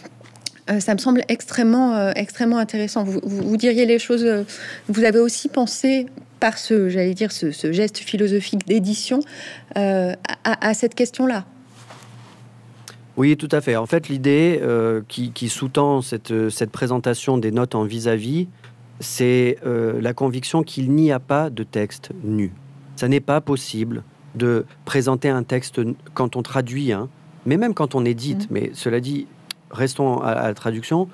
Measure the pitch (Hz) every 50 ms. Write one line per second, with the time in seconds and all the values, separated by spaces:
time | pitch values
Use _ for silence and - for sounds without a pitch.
0 | - - - - - - - - - - - - - - 202 208 185 - 214 196
1 | - 262 247 247 - - - - - - - - 240 226 226 247 262 247 233 214
2 | 196 196 - - 202 196 - - 240 233 233 233 220 220 - 214 208 208 - 233
3 | 202 196 190 190 - - 196 196 190 196 220 214 220 247 233 233 247 226 233 233
4 | 226 - 240 233 233 233 220 202 202 - - - - - - - - - 208 214
5 | 226 220 208 226 233 240 226 - - 294 - 277 247 220 - - - 262 269 269
6 | 254 254 - - - - - - - 226 220 - - - 220 214 196 185 180 190
7 | 180 185 185 185 220 202 - - - 156 147 - - 156 165 180 214 208 208 -
8 | - - - 202 214 202 196 202 190 - - 202 - - 196 226 185 196 214 -
9 | - - 254 269 302 - - - - - - - - - - 202 202 196 196 190
10 | 185 180 180 - - - - - - - 226 - - 214 220 - - 233 - -
11 | 247 233 - - 254 254 247 202 185 - - - - - - - - - - -
12 | - - - - - - - - - - - - - - - - - - - -
13 | - - - - 131 147 151 147 - 147 - 147 147 - 117 113 113 113 - 170
14 | 160 - 143 135 131 143 139 147 160 175 175 151 - 127 120 117 113 113 113 110
15 | 107 - - - 123 120 117 - - 113 - - - 131 131 151 143 143 143 135
16 | 127 - - 110 - - 113 110 110 110 107 - 117 107 - - 135 120 127 123
17 | 120 127 120 - - - 131 127 110 110 107 120 123 127 - 113 107 104 110 117
18 | 113 117 113 110 104 120 143 170 180 180 - - - - - - - - - -
19 | - - - - 123 123 123 123 123 123 120 - - 127 120 117 113 113 110 117
20 | 113 117 123 - 135 135 120 127 127 - - 165 156 156 - - 131 131 143 151
21 | 160 156 139 127 131 131 143 143 156 156 123 107 110 - - 110 104 101 - -
22 | - - - 190 143 107 107 107 104 90 90 - - - - - - - - -
23 | - 123 135 143 139 - 143 156 147 - 143 131 135 - - 110 113 117 117 113
24 | 107 - - _ - - - 113 120 120 120 113 110 - - - - - - 143
25 | 123 135 135 127 - 143 135 127 117 - 131 127 127 - - - 117 113 143 -
26 | - - - - 127 117 - 127 113 - 127 135 127 120 123 139 147 127 107 98
27 | 113 135 - - - - - - - - 143 175 226 240 208 - 156 127 - 135
28 | 123 120 120 117 120 143 147 196 208 214 - 104 113 117 - - - 123 113 123
29 | 123 131 143 143 139 - - - - - - _ _ - - 123 127 131 131 -
30 | 139 135 120 131 131 120 113 123 120 113 104 - - 120 117 113 113 - 160 170
31 | 190 180